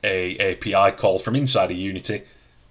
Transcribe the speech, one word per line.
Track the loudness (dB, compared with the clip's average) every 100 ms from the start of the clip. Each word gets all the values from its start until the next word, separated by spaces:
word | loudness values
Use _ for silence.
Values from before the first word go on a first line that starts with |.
a | -2 -2 -2 -2
A | -2 -2
P | 0
I | 4 4
call | 4 2 2
from | 0
inside | 0 0 0 0
of | -2
Unity? | -6 -8 -6 -8 -10 -20 _ _ _